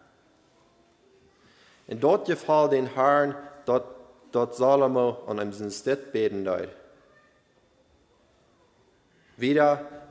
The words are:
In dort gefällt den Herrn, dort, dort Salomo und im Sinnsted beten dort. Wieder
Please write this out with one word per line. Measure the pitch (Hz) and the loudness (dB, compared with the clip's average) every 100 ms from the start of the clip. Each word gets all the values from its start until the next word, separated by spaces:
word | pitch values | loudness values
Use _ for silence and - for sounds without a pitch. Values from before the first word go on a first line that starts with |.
| _ _ _ _ _ _ _ _ _ _ _ _ _ _ _ _ _ _ - | _ _ _ _ _ _ _ _ _ _ _ _ _ _ _ _ _ _ -16
In | 113 | -2
dort | 139 202 202 | 2 2 0
gefällt | 160 - 151 147 | -4 2 2 4
den | 135 127 | 2 0
Herrn, | 131 135 147 143 139 - - - | 2 4 4 2 -4 -14 -8 -2
dort, | 127 - - - _ _ | -2 -2 -14 -20 _ _
dort | 120 120 - | -2 -2 0
Salomo | 127 139 131 131 120 117 - | 2 4 2 2 0 -2 -8
und | 104 | -6
im | 104 | -6
Sinnsted | 101 104 101 127 139 - | -8 -10 -6 -4 -4 -4
beten | 113 107 101 | -2 -2 -2
dort. | 95 90 90 - - _ _ _ _ _ _ _ _ _ _ _ _ _ _ _ _ _ _ _ _ _ _ _ _ - | -4 -4 -6 -14 -20 _ _ _ _ _ _ _ _ _ _ _ _ _ _ _ _ _ _ _ _ _ _ _ _ -4
Wieder | 123 147 147 143 - - - | 0 4 2 2 -4 -18 -20